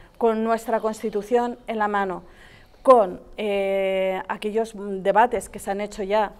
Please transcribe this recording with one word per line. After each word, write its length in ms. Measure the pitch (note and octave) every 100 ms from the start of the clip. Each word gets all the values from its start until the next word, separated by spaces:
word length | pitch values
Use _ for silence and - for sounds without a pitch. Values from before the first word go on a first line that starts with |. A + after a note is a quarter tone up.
| - -
con 260 | A#3 A3
nuestra 380 | A3+ A3+ A3+ A3+
Constitución 760 | G#3+ A3 A3 G#3 G3+ A#3+ A#3+ A#3 -
en 120 | A3
la 80 | G#3
mano, 360 | G3+ G3 F3 - - - - - -
con, 400 | - B3 F#3+ F3+ - -
eh, 840 | A3 G3+ G3 G3 F#3+ F#3+ F#3+ F#3+ -
aquellos 460 | G#3 G#3+ G#3+ A3 G3
debates 720 | G3+ F#3+ F#3+ G3 A#3+ A3 -
que 100 | G3+
se 120 | -
han 100 | G3
hecho 220 | G#3 G#3+
ya, 300 | F#3+ G#3+ G3